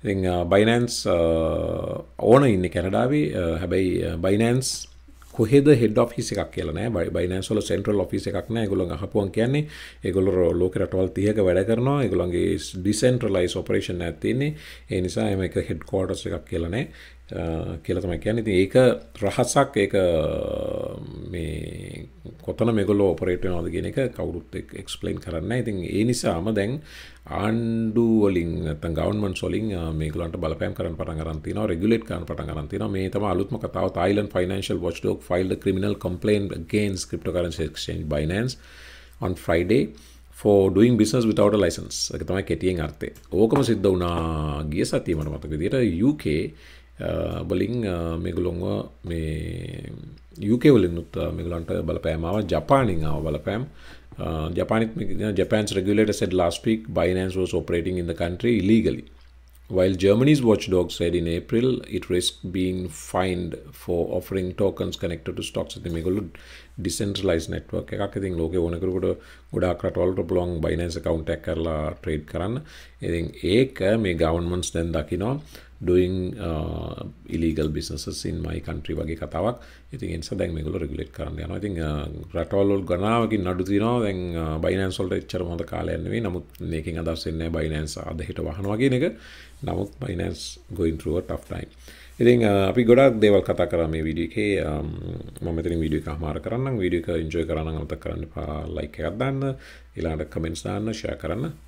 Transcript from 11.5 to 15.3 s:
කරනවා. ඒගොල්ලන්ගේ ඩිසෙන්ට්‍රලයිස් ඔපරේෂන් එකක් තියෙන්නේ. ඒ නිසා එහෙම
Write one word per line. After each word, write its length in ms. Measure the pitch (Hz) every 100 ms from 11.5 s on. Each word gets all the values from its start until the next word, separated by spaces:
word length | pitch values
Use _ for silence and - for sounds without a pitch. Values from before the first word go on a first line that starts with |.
| 90 98
කරනවා. 360 | 113 127 143
ඒගොල්ලන්ගේ 560 | 117 90 90 87 87 87 - 95
ඩිසෙන්ට්‍රලයිස් 800 | 92 107 127 127 113 95 87 95
ඔපරේෂන් 460 | 87 101 - 90
එකක් 180 | 85 78
තියෙන්නේ. 340 | 104 120 143 151 - - -
ඒ 100 | 95
නිසා 280 | 90 110
එහෙම 140 | 107